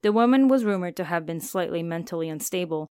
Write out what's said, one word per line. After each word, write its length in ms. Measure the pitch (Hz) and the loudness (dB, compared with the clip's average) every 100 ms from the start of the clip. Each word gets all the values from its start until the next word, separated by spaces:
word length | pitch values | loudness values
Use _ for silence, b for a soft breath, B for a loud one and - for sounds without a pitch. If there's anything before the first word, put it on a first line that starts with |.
The 100 | 208 | 2
woman 360 | 214 240 269 269 | 4 6 6 6
was 160 | 269 | 4
rumored 320 | 214 196 180 180 | 2 -2 -4 -6
to 80 | |
have 200 | 175 175 | -4 -4
been 160 | 160 165 | -4 -8
slightly 440 | - 190 175 170 | -6 -4 -2 -4
mentally 440 | 170 165 170 170 160 | -4 -6 -6 -4 -4
unstable 640 | 156 - 185 175 156 151 | -6 -4 -4 -4 -6 -6